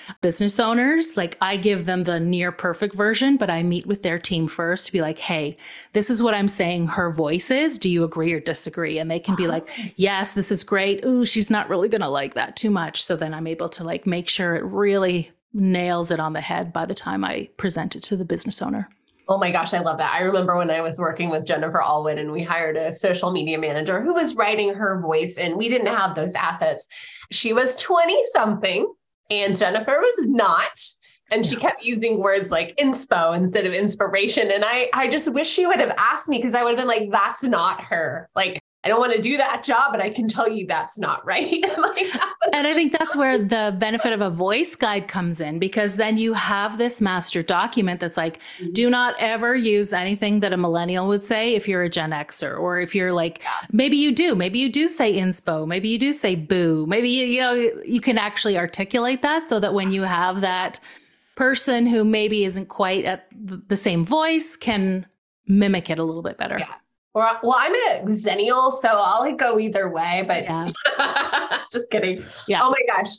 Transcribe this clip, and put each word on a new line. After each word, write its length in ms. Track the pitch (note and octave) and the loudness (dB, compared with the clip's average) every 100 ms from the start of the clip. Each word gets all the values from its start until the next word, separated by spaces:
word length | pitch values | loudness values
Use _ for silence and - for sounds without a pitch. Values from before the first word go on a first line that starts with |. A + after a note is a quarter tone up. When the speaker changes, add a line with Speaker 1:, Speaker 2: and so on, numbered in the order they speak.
| - - | -20 -2
Speaker 1:
business 400 | F3+ E3+ G#3 - | 0 2 2 2
owners, 560 | A3+ A#3 B3+ D#4+ D#4+ - | 2 2 4 2 0 -2
like, 200 | F3 - | -4 -2
I 160 | F#3+ G3 | -2 2
give 280 | G3+ F#3+ | 2 2
them 200 | E3+ F3+ | 0 0
the 160 | F3 E3+ | 0 0
near 320 | E3+ F3+ F3 | 0 0 -2
perfect 420 | F3 F3+ E3 G#3 | -2 -4 -2 -4
version, 440 | G3 G#3 A3 C4+ C#4 | 0 0 2 2 4
but 120 | G3 | 2
I 140 | E3 | 0
meet 220 | F3 F3 - | 0 0 -2
with 180 | G3+ | -2
their 160 | F3+ E3+ | 0 -2
team 260 | - E3+ D#3 | 0 0 -2
first 400 | - E3+ F#3 - | -2 -2 0 0
to 60 | |
be 80 | F#3+ | 0
like, 180 | D#3 D#3+ | -2 -2
"Hey, 380 | - E3 D3+ E3+ - - - | -4 -2 -4 -8 -16 -18 -4
this 160 | G#3+ G#3 | 0 2
is 120 | A3+ | 2
what 100 | A#3 | 2
I'm 140 | G#3 G3+ | 2 2
saying 400 | - E3+ F3 E3 | 2 0 0 0
her 240 | G3 F3 | 0 -2
voice 400 | D#3+ D3+ F3 - | 0 0 0 0
is. 260 | C4 D#4 - | 2 2 0
Do 140 | F#3+ | 0
you 140 | E3+ | 2
agree 280 | E3 E3 D#3+ | 0 0 -2
or 60 | D#3+ | -2
disagree?" 640 | D#3 D#3 - - D#3+ D#3 | -2 -2 -4 -4 -4 -4
And 100 | D#3+ | -4
they 80 | E3 | -4
can 160 | F#3 | -2
be 140 | F#3 E3+ | 0 0
like, 200 | E3 D#3+ | -2 -6
Speaker 2:
Oh. 140 | - A3 - | -12 -10 0
Speaker 1:
"Yes, 380 | F#3+ G3 G3+ | 0 2 0
this 180 | G3+ - | -2 0
is 100 | G3 | -2
great. 420 | - G3+ G3 G3 | 0 0 2 0
Ooh, 200 | C4 B3+ | 2 2
she's 260 | A#3 A3 G#3 | 2 2 2
not 180 | G#3+ - | 2 0
really 200 | F#3+ G#3 | 0 0
gonna 200 | G#3+ D#3 | 0 0
like 260 | C#3 C#3 | -2 -2
that 200 | - - | -4 -4
too 160 | - A3 | -2 0
much." 320 | G3 D#3 - | 0 0 -4
So 140 | - E3 | -2 -2
then 180 | D#3 | -4
I'm 140 | D#3 D#3+ | -6 -6
able 200 | E3 E3+ | -6 -6
to, 120 | - | -6
like, 240 | E3 E3+ - | -6 -4 -2
make 220 | F3 F3 | -2 -2
sure 260 | - F3 | 0 0
it 100 | E3 | -2
really 680 | F#3 G3 G3+ G3 F#3 F3+ D#3+ _ _ | -2 0 2 2 2 0 -4 _ _
nails 580 | G#3 F#3+ F3+ F3+ F3 E3+ | 0 2 2 0 -2 0
it 80 | E3 | -2
on 140 | D#3 | -2
the 60 | D#3 | -4
head 320 | - F3 F3 | -4 -4 -4
by 140 | E3 E3+ | -4 -4
the 80 | |
time 300 | G3 - G3 | -6 -4 -4
I 240 | - - - - | -4 -4 -8 -6
present 400 | F#3+ E3 E3 - | -4 -4 -4 -6
it 80 | |
to 120 | - F#3+ | -4 -4
the 80 | |
business 380 | E3+ E3+ - - | -2 -4 -4 -4
owner. 260 | - G#3+ G3 _ _ _ - | -4 -6 -8 _ _ _ -2
Speaker 2:
Oh 100 | G3 | -2
my 120 | F3+ | 0
gosh, 240 | F3 E3 | -2 0
I 60 | F3+ | -2
love 180 | E3+ D#3 | -2 -2
that. 160 | D3+ | -2
I 80 | E3+ | 0
remember 340 | F#3 G3 F3+ F3 | 0 2 2 0
when 140 | E3+ | 0
I 100 | D#3+ | 0
was 200 | E3 E3 | -2 -2
working 300 | E3 D#3+ F3 | -4 -2 -4
with 140 | D#3+ | -2
Jennifer 380 | D#3 D#3 D#3+ E3 | -2 -2 0 0
Allwood 320 | - D3+ D#3 D3+ | 0 0 0 -4
and 140 | D3+ | -4
we 140 | D#3 | -6
hired 320 | E3+ E3+ D#3+ D#3 | -2 -2 -2 -2
a 160 | D#3+ | -4
social 400 | D#3+ G3 F3+ F3+ | -2 -2 0 -2
media 260 | F3+ D#3 D#3 | -2 -2 -2
manager 420 | D#3 D3 D#3 G#3 | -2 -2 -2 -2
who 140 | C#4 | 0
was 220 | E4+ D#4 A3+ | 0 0 0
writing 360 | G#3 G#3+ G3+ | 0 0 0
her 260 | G3 G#3 F#3+ | 0 -2 -2
voice, 360 | E3 D#3+ F3 - | 0 0 0 -2
and 200 | F3 F3 | -4 -2
we 120 | A#3 | 0
didn't 200 | B3 G#3 | 0 0
have 260 | A3+ F#3 | 0 0
those 180 | D#3 F3+ | -2 -4
assets. 520 | - E3+ F3 D#3+ D3 - - - - - | -2 -2 0 -2 -2 -8 -16 -18 -20 -8
She 200 | - A#3 | -4 0
was 240 | A#3 C4 B3+ | 2 2 0
twenty 400 | - F4 E4+ C#5 A#4 | 2 2 4 2 2
something 540 | D#4 G#3+ F#3+ F#3+ F3 A4 - _ _ - | 2 2 0 0 0 -2 -6 _ _ -4
and 280 | G#3 G3+ F#3+ | 0 0 2
Jennifer 420 | F#3+ G#3+ G#3+ C#4+ | 2 2 0 2
was 280 | A#4+ A#4 B3 | 2 2 2
not. 500 | B3 G3 A3 - - - - _ _ _ | 4 4 4 0 -4 -8 -8 _ _ _
And 120 | A3+ | 0
she 100 | E3+ | 0
Speaker 1:
Yeah. 60 | A#3 | 0
Speaker 2:
kept 220 | D4 - | -2 0
using 360 | A#3+ A3+ A3+ G#3 | -2 -2 0 2
words 320 | G3 G3 F#3 | 2 2 0
like 240 | E3 E3+ C#4 | -2 0 0
inspo 600 | C#4 - - F3+ E3 E3+ | 2 0 0 2 2 2
instead 300 | F3+ G#3 F#3 | 2 2 0
of 60 | |
inspiration. 800 | F3+ G#3 - G3 G3 G#3+ - G#3 | 0 0 0 0 2 2 2 2
And 100 | G3+ | 2
I, 260 | G#3+ B3 B3 | 2 0 0
I 140 | B3+ C4+ | 0 0
just 240 | D4 D#4 | 0 0
wish 160 | B3+ D#4+ | -2 0
she 180 | - F4+ | 2 2
would 140 | F#4 | 2
have 120 | - - | 2 2
asked 300 | G#3+ D4+ - | 0 0 -2
me, 120 | B3 | -2
'cause 140 | B3 | 0
I 80 | A#3 | 0
would 160 | A#3+ A#3+ | 2 0
have 0 | |
been 80 | B3+ | 0
like, 240 | A3+ G#3 | 0 0
"That's 320 | G#3 G#3 A#3+ | 0 0 0
not 380 | C4+ F#3+ F3+ - - | 0 2 0 -2 -4
her. 420 | E3+ D3+ C#3 - F#3+ | -4 -2 -6 -6 -2
Like, 240 | F#3 - - _ | -2 -4 -14 _
I 40 | F3 | 0
don't 120 | A3+ | 2
wanna 200 | B3 A3+ | 4 2
do 160 | G#3+ C#4+ | 2 2
that 260 | C4+ B3 | 0 0
job, 260 | - B3 C#4 | 0 2 2
but 100 | G#3+ | 0
I 100 | G3 | -2
can 180 | G#3+ A3 | -2 -2
tell 200 | G3 A3+ | 0 0
you 200 | A3 F3+ | -2 -2
that's 320 | D#3+ - - | -4 -4 -6
not 260 | D#3 - - | -4 -4 -2
right." 380 | F#3 - E4 F#4 | -2 0 0 0
<laughs> 60 | D#4+ | 0
Like, 300 | E4 F4+ F#4 C4 - - E5+ | 0 0 -4 -4 -4 -2 0
Speaker 1:
And 160 | D4 C#4+ | 2 2
I 60 | |
think 180 | D#4+ D#4 D#4+ | 2 2 0
that's 200 | D#4+ C#4+ | 0 2
where 200 | C4+ A3+ | 2 2
the 380 | G3 A3+ G#3+ F#3+ | 2 0 0 0
benefit 360 | A3 A3+ A#3 | 0 0 0
of 80 | G#3+ | 0
a 100 | G3 | 0
voice 460 | E3+ F#3+ A3+ F4 - | 0 0 2 0 0
guide 320 | A3+ G3+ G3 | 0 0 -2
comes 320 | F#3+ E3+ E3 | -4 -2 -4
in, 180 | D3+ E3 | -4 -4
because 380 | F#3+ A3 G#3 G3 | -2 0 0 0
then 200 | A3 A3 | 0 2
you 160 | A3+ | 0
have 440 | A3 - G3+ G#3+ G#3+ | 0 0 0 -2 -2
this 220 | A#3+ A#3 | -2 0
master 420 | G3 F#3 - F3 | 0 0 -2 -2
document 560 | E3 F3+ A3+ A#3+ F#3 F3 | 0 0 0 0 0 -2
that's 180 | E3+ F3 | -4 -2
like, 220 | E3 D#3+ - - | -4 -6 -14 -12
Speaker 2:
Mm-hmm. 140 | F3+ | -4
Speaker 1:
do 160 | F#3+ A#3+ | 0 2
not 280 | B3 B3 B3 | 4 2 0
ever 380 | A3 A3+ A#3+ B3+ | -2 0 0 2
use 360 | A3+ G#3 G3+ | 2 2 2
anything 460 | F#3+ F#3 G3+ G#3 G#3 | -2 -2 0 2 2
that 120 | G3+ | 2
a 40 | F3+ | 2
millennial 520 | F3 E3+ E3+ F#3 F#3+ | 2 0 0 0 2
would 160 | G3+ | 0
say 300 | G3+ A3 A3+ A3 | 0 0 2 0
if 100 | G3+ | 0
you're 160 | F#3 | 0
a 60 | F3 | 0
Gen 220 | F3 D#3 | -2 -2
Xer, 440 | D#3 D3+ - C#3+ C3+ | -4 -6 -6 -4 -4
or 220 | F3 F3+ | -2 -2
if 160 | F3 | -2
you're 180 | G3 F#3 | 0 0
like, 280 | F3 E3+ - | 0 -2 -4
Speaker 2:
Yeah. 80 | - - - | -8 -8 -2
Speaker 1:
maybe 240 | G#3+ C4+ C#4+ | 2 4 4
you 160 | D4 | 4
do, 240 | C4 F4 G3+ | 4 2 2
maybe 240 | F3+ A3+ | 0 0
you 80 | C4+ | 0
do 160 | C#4 D#4+ | 0 0
say 280 | D#4+ A3+ | 2 2
inspo, 520 | G3 F#3 F3+ - D#3 D#3 | 2 0 0 -2 -2 -2
maybe 220 | F3+ G#3 | -2 -2
you 100 | A3+ | 0
do 140 | C#4 | 0
say 240 | D4 G#3 F3+ | 0 0 -2
boo, 500 | D#3 F#3 E3+ D#3 D#3 | 0 2 4 2 2
maybe 220 | G#3 B3 | 0 2
you, 180 | B3 B3+ | 2 2
you 140 | B3 | 2
know, 140 | B3+ B3 A#3 - | 2 2 0 -2
you 160 | - A#3 | -2 0
can 160 | - A3 | 2 2
actually 380 | G#3 G#3 A3 F#3 | 0 0 0 0
articulate 680 | E3+ - G3 B3 A#3+ C4 | 0 -2 -2 0 0 0
that 260 | D4 D#4+ D#4+ | 0 0 0
so 100 | A3 | 0
that 160 | G3 | 2
when 160 | G3 F#3+ | 2 0
you 120 | F#3+ | 0
have 400 | F#3+ F3 F3+ F#3+ | 0 0 0 0
that 360 | F#3+ F#3 F#3 - - - _ _ _ | 0 0 -4 -8 -18 -20 _ _ _
person 520 | - C4 C4 - A#3+ A#3+ | 0 2 2 2 2 4
who 160 | A#3 | 4
maybe 400 | G#3+ G#3+ G#3+ G#3+ | 4 2 2 2
isn't 220 | G3 F#3 F#3+ | 0 -2 -6
quite 360 | - F#3+ F#3+ | -2 0 0
at 220 | - F#3+ - - G3+ | -2 -4 -10 -16 -12
th-, 120 | F#3 - | -12 -2
the 100 | G3 | 0
same 280 | G#3 E3+ | 2 2
voice 520 | E3 D#4 D#4+ D#4+ D#4 - | 2 2 2 2 0 -2
can 480 | - G#3 F#3+ F#3 F#3 _ _ _ - | -2 0 0 -2 -6 _ _ _ 2
mimic 420 | G3 G3+ F#3+ F3 | 4 4 0 -2
it 80 | D#3+ | -4
a 60 | |
little 180 | D#3+ E3 | -4 -4
bit 160 | E3+ G3 | -8 -6
better. 200 | - - | -4 -4
Speaker 2:
Yeah. 140 | - - _ _ _ | -6 -10 _ _ _
Or, 120 | G#3+ A3+ A3+ | 0 2 2
well, 140 | A#3 B3+ | 2 2
I'm 160 | D4 | 2
a 280 | A#4+ A4+ - F#3+ | 2 0 0 0
Xennial, 640 | G#3+ G#3 G3 A3 B3+ B3+ | -2 0 0 2 4 2
so 140 | C4 A#3 | 2 2
I'll, 300 | G#3+ F#3 G#3+ | 4 4 2
like, 160 | C4+ C#4+ | 0 0
go 200 | B3 A3 | 2 2
either 300 | A3 G3 F#3 | 2 0 -2
way, 340 | E3 E3+ F3+ F#3+ | -2 0 0 0
but 160 | E3+ | -2
Speaker 1:
Yeah. 260 | F3+ E3 F3 E3 F3+ - | -2 -4 -4 -4 -2 0
Speaker 2:
<laughs> 760 | C#4 C#4 - - - - - | 0 0 0 -2 -2 -4 -4
just 180 | A#3+ - | -8 -4
kidding. 320 | G#3+ F#3 F#3 - - - | -2 -2 -4 -8 -10 -2
Speaker 1:
Yeah. 140 | F#3+ | 2
Speaker 2:
Oh 60 | B3+ | 4
my 260 | C4+ A#3+ | 4 2
gosh, 140 | G3 G3+ | 0 -2